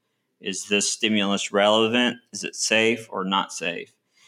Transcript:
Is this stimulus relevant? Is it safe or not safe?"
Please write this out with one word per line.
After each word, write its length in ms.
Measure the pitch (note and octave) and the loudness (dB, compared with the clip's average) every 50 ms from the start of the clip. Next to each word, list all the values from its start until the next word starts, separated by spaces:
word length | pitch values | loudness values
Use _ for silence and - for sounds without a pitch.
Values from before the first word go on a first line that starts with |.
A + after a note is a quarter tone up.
| _ _ _ _ _ _ _ _ | _ _ _ _ _ _ _ _
Is 280 | - G2+ F#2 - - - | -10 -10 -8 -8 -4 0
this 220 | G#2 G2+ G2 - | 0 0 0 -2
stimulus 640 | - - A#2 G#2+ G#2+ G#2 G2 G2 G2+ F#2+ - - | -2 -2 0 0 0 0 0 0 0 -2 -2 0
relevant? 640 | G2+ G2+ G2+ G#2 G#2+ A2 A2+ A2 A#2 B2 B2 A#2+ A#2 - _ _ | 2 4 4 6 6 4 4 2 2 2 0 0 -2 -4 _ _
Is 120 | - - - | -12 -10 -10
it 120 | - - | -10 -6
safe 520 | - - - A2 A2 A2 A2+ A#2+ A#2 - - | -6 -2 2 2 4 4 2 2 0 -4 -8
or 140 | - G2 F#2+ | -6 -6 -2
not 280 | F#2+ G2 G2 - - | 0 0 0 0 -2
safe?" 400 | - - D#2+ E2+ E2 - - - _ _ _ _ _ _ _ | -6 -6 -6 -6 -6 -6 -10 -14 _ _ _ _ _ _ _